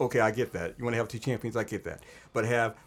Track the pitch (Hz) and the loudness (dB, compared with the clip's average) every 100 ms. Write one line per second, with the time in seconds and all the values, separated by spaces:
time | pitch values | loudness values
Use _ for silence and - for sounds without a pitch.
0 | 123 120 110 113 113 - 85 - 120 117 | 2 4 4 2 -2 -2 -6 -4 -2 0
1 | 110 110 135 117 117 113 107 101 85 - | -2 -4 -4 -2 -2 -2 -2 -4 -6 -10
2 | - - - - 120 120 113 - | -16 -20 -4 -2 2 2 2 -2